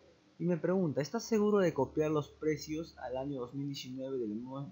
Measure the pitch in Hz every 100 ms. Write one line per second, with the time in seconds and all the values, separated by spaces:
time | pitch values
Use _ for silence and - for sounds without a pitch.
0 | - _ _ - 165 170 170 185 170 135
1 | 151 226 - 220 208 208 175 151 131 156
2 | 151 151 143 - 151 147 - 156 165 -
3 | 127 127 143 139 120 139 143 139 127 131
4 | 135 131 110 107 127 135 143